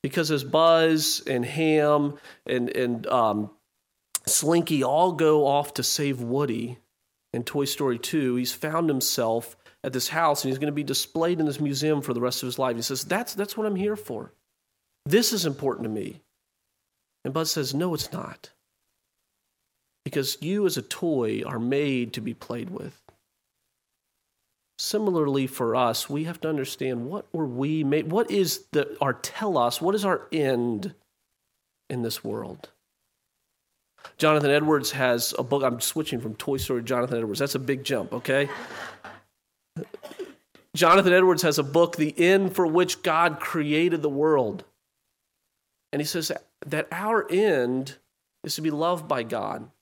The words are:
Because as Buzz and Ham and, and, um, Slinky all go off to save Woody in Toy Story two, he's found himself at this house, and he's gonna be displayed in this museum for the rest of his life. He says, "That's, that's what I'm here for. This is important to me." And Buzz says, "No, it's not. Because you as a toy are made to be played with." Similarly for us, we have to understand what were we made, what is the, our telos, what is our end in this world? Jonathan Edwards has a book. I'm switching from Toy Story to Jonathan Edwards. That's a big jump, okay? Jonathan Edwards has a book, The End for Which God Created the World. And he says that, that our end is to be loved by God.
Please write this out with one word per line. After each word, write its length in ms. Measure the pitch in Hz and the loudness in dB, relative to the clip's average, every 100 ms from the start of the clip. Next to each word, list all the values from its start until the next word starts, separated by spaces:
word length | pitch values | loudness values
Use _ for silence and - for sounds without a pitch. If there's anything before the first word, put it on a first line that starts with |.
Because 280 | 139 156 156 | -4 -2 0
as 140 | 147 | -2
Buzz 760 | 131 160 165 165 160 160 151 - - | 2 4 6 8 6 4 2 -4 -2
and 180 | 127 120 | -2 -2
Ham 720 | 143 160 156 147 147 143 143 - - | 0 2 4 4 2 2 -6 -18 -18
and, 240 | - 127 120 | -6 -4 -2
and, 380 | - 123 120 - | -2 -2 -4 0
um, 440 | 127 113 104 107 _ _ _ _ _ _ - - | 2 2 0 -4 _ _ _ _ _ _ -8 -2
Slinky 580 | - 151 170 165 151 | 0 4 2 2 0
all 280 | 127 147 185 | 2 4 4
go 340 | 160 160 156 143 | 4 4 6 6
off 280 | 143 143 | 2 0
to 80 | - | -4
save 380 | 156 - 143 131 | -4 -2 -2 -2
Woody 580 | 117 131 143 113 117 123 _ _ _ _ _ | -2 -2 0 -2 -6 -10 _ _ _ _ _
in 100 | - | -8
Toy 220 | 123 143 | -4 -2
Story 340 | 139 - 139 120 | -2 -2 -2 -2
two, 380 | - 160 131 123 | -2 -2 0 0
he's 160 | 123 | -2
found 360 | - 156 160 165 | -4 -4 0 0
himself 680 | 139 120 - 113 113 117 - - _ | 0 0 0 0 0 -4 -18 -20 _
at 100 | 135 | -6
this 180 | 127 - | -4 -2
house, 340 | 160 165 143 | 0 2 2
and 80 | 135 | -2
he's 60 | 131 | -2
gonna 120 | 151 | -2
be 140 | 147 | -4
displayed 560 | 143 135 - 165 165 175 | -2 -4 -4 -2 0 2
in 60 | 156 | 0
this 140 | 139 | 0
museum 420 | 151 135 151 151 | -2 0 0 0
for 120 | 139 | 0
the 60 | 120 | -2
rest 220 | 123 - | -2 -2
of 40 | 127 | -6
his 120 | 123 | -2
life. 180 | 131 117 | -2 -2
He 60 | |
says, 220 | 117 131 | -4 -6
"That's, 300 | - 185 240 | -4 -4 -4
that's 220 | 196 202 - | -6 -6 -4
what 100 | 214 | -4
I'm 80 | |
here 220 | 190 208 208 | -2 -2 -4
for. 360 | - 110 - _ _ _ _ _ _ _ - | -8 -10 -10 _ _ _ _ _ _ _ 2
This 260 | 190 233 | 2 4
is 140 | 214 165 | 0 -2
important 380 | 139 139 - | -2 -2 -2
to 40 | 113 | -4
me." 320 | 107 - - _ _ _ _ _ _ _ _ _ _ | -6 -8 -12 _ _ _ _ _ _ _ _ _ _
And 80 | 127 | -6
Buzz 180 | 143 160 | -2 -2
says, 240 | - 131 | -2 -2
"No, 200 | 135 180 | -2 -2
it's 180 | 156 - | -4 -6
not. 380 | - - - - _ _ _ _ _ _ _ _ _ _ _ _ _ _ _ | -8 -10 -14 -20 _ _ _ _ _ _ _ _ _ _ _ _ _ _ _
Because 320 | - 147 135 - | -6 -4 -4 -6
you 260 | 151 202 190 | -4 0 0
as 100 | - | -2
a 60 | |
toy 600 | - - 170 143 113 107 | -8 -6 -2 0 -2 -2
are 160 | - 117 | -6 -4
made 540 | 120 139 147 131 120 | -2 0 0 -2 -4
to 80 | - | -6
be 140 | 113 | -8
played 360 | 113 - 120 104 | -10 -10 -10 -8
with." 300 | 92 - - _ _ _ _ _ _ _ _ _ _ _ _ _ _ _ _ _ - | -10 -12 -16 _ _ _ _ _ _ _ _ _ _ _ _ _ _ _ _ _ -10
Similarly 680 | - 214 208 175 147 139 131 | -4 -2 0 2 2 0 -2
for 280 | - 120 | -2 -2
us, 360 | 117 123 117 - | 2 2 0 -4
we 140 | 143 | -6
have 160 | 160 170 | -6 -6
to 60 | 160 | -4
understand 580 | 151 131 - 131 123 120 | -4 -4 -6 -6 -4 -6
what 200 | 156 - | -10 -8
were 140 | 165 147 | -6 -4
we 360 | 120 139 160 | -2 -2 0
made, 300 | 143 - - | 2 0 0
what 180 | 185 233 | -2 0
is 340 | 202 175 - - | 2 0 -2 -2
the, 240 | 156 139 107 | -2 -2 -2
our 140 | 139 | -2
telos, 680 | 123 - - 214 165 120 - | -2 -6 -6 -2 2 2 2
what 140 | 170 | 0
is 100 | 208 | 0
our 240 | 196 175 - | 0 -2 -2
end 640 | 160 139 123 120 110 98 - _ _ _ _ _ _ _ _ _ | 0 2 2 0 -2 -6 -12 _ _ _ _ _ _ _ _ _
in 140 | 127 | -4
this 200 | 113 - | -4 -4
world? 460 | 117 107 - - - _ _ _ _ _ _ _ _ _ _ _ _ _ - _ | -6 -8 -8 -14 -18 _ _ _ _ _ _ _ _ _ _ _ _ _ -20 _
Jonathan 320 | 156 151 143 | 4 4 4
Edwards 420 | 143 151 151 143 | 4 4 2 2
has 420 | 135 127 120 - - | 0 2 2 -2 -4
a 60 | |
book. 180 | 131 139 | -2 0
I'm 180 | 135 120 | 0 0
switching 400 | - 160 151 127 | -4 -4 -4 -6
from 140 | 110 | -6
Toy 220 | 110 - 135 | -8 -4 -4
Story 240 | - 123 | -2 -4
to 60 | 117 | -2
Jonathan 320 | 123 123 120 | -2 0 -2
Edwards. 200 | 113 98 | -4 -2
That's 160 | 139 | -2
a 60 | 139 | -2
big 240 | 127 135 | -2 -4
jump, 280 | 139 131 95 | -2 -4 -4
okay? 360 | 123 - 135 139 - - - - - - - _ _ _ _ _ - - - - - 381 - _ _ _ | -6 -2 0 0 -6 -12 -14 -14 -16 -20 -20 _ _ _ _ _ -14 -14 -16 -20 -16 -16 -16 _ _ _
Jonathan 380 | 143 170 185 175 | 2 8 8 8
Edwards 300 | 180 185 165 | 8 8 6
has 160 | 165 151 | 4 2
a 60 | |
book, 320 | 139 151 170 170 | 2 4 4 4
The 180 | 156 151 | -2 4
End 360 | 170 196 190 | 6 6 4
for 120 | 185 175 | 2 4
Which 360 | 160 180 - | 4 2 0
God 360 | - 160 170 156 | 0 4 2 2
Created 640 | - 170 147 151 175 165 | -4 -2 0 2 2 2
the 60 | 151 | -2
World. 560 | 139 156 147 113 98 - _ _ _ _ _ _ _ _ _ _ _ _ | 0 2 4 2 -4 -12 _ _ _ _ _ _ _ _ _ _ _ _
And 80 | 143 | -6
he 60 | 147 | -4
says 220 | 175 151 | -4 -4
that, 180 | - _ _ - | -8 _ _ -6
that 220 | 151 - | -4 -4
our 400 | 170 208 226 - | -6 0 0 0
end 680 | 180 214 147 123 127 135 - _ _ _ _ | 2 2 2 2 -2 -4 -12 _ _ _ _
is 140 | 160 - | -10 -4
to 60 | |
be 100 | 160 | -4
loved 340 | 147 165 175 160 | 0 0 -2 -2
by 160 | 135 | -4
God. 480 | 113 117 104 - 113 _ | -2 -4 -4 -8 -12 _